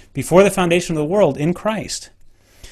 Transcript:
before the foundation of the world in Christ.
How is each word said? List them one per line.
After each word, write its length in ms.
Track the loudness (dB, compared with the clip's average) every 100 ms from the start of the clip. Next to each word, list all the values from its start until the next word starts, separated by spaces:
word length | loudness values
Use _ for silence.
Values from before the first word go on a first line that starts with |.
| -14
before 300 | -10 2 6
the 60 | 6
foundation 440 | 4 0 0 -2 -4
of 40 |
the 60 | -2
world 320 | 2 2 0
in 160 | -4
Christ. 560 | -4 -4 -6 -8 -12 -14 _ -20 _ _ _ -20